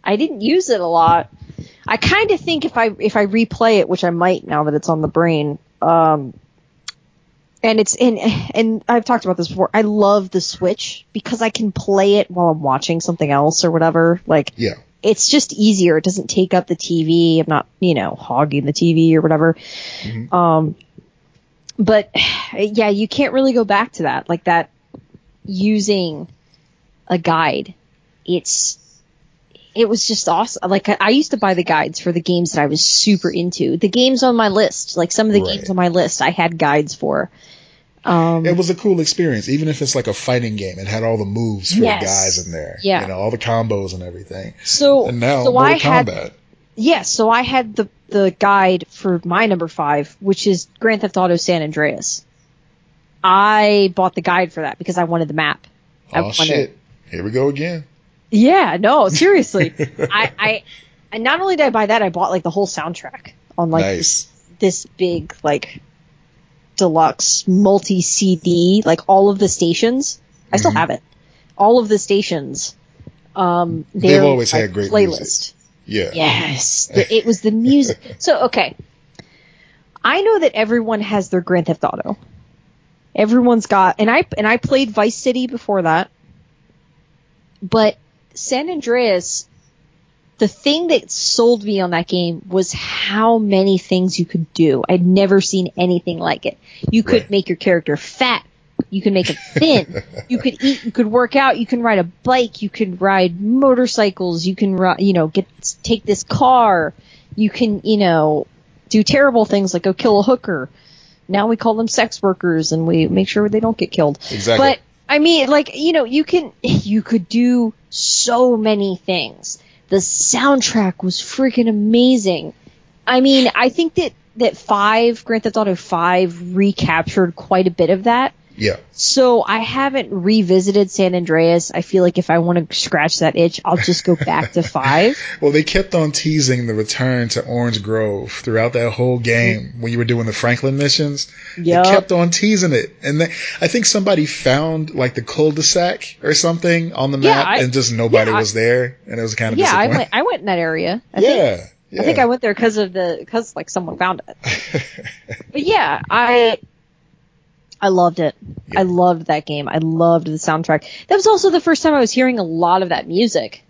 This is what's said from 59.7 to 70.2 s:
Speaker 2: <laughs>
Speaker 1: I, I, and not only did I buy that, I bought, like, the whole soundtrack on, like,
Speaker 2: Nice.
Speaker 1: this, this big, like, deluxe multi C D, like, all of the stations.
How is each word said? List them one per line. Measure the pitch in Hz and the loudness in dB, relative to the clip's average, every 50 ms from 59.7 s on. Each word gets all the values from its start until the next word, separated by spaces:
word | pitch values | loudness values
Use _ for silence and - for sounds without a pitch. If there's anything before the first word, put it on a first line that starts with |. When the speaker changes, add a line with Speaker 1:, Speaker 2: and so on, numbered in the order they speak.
| - | -2
Speaker 2:
<laughs> | - 151 131 - - | -6 -8 -8 -4 -6
Speaker 1:
I, | - - 196 208 226 - - 185 | -6 -2 0 -2 -2 -2 -4 -4
I, | 208 220 220 202 _ - - - _ _ _ _ _ _ | -4 -4 -4 -4 _ -18 -20 -20 _ _ _ _ _ _
and | 208 220 226 | -10 -4 -2
not | 254 302 339 | 0 0 0
only | 381 392 370 | 0 -2 0
did | 302 294 | 2 0
I | 262 | 2
buy | 214 220 214 | 2 0 0
that, | 202 220 226 | 2 2 0
I | 214 185 | 0 -2
bought, | 165 175 185 - | -2 -2 -2 -2
like, | 185 180 - | -2 -4 -4
the | 175 | -4
whole | 156 196 202 185 | -2 -2 -4 -4
soundtrack | - - 147 165 175 - - 135 - - _ - _ _ _ _ _ - | -4 -8 -8 -8 -10 -12 -14 -18 -18 -18 _ -20 _ _ _ _ _ -4
on, | 170 165 | -2 0
like, | 160 165 - | 2 2 2
Speaker 2:
Nice. | 98 95 165 165 - - - - _ _ _ _ _ - _ | 0 -2 -2 -2 -2 -2 -4 -6 _ _ _ _ _ -6 _
Speaker 1:
this, | 214 190 180 - - | 0 0 0 -2 -12
this | - _ | -16 _
big, | - 185 180 175 165 151 165 - _ | -4 -2 -2 -2 -4 -8 -10 -16 _
like, | - 151 143 - - - - - _ _ _ _ _ _ _ _ _ _ _ _ _ _ _ _ _ _ _ | -2 -2 -2 -2 -6 -12 -18 -20 _ _ _ _ _ _ _ _ _ _ _ _ _ _ _ _ _ _ _
deluxe | - 196 175 156 165 165 131 - - - - - - - 190 | 0 0 2 4 4 2 2 0 -2 -2 -2 -2 -2 0 0
multi | 180 190 202 190 196 196 - - 196 180 | 2 4 4 4 2 2 0 0 -2 -2
C | 170 - - - 202 190 180 | 0 -2 -2 0 0 0 0
D, | 160 - 180 175 170 175 180 196 214 220 | 0 0 0 0 2 2 4 2 2 2
like, | 165 165 - - - | 2 0 0 2 2
all | 196 196 196 202 | 4 4 4 2
of | 202 190 | 2 0
the | 208 185 | 0 -2
stations. | - - 185 170 170 - 233 226 247 262 285 - - _ | 0 0 0 -2 0 0 0 0 0 -2 -4 -6 -10 _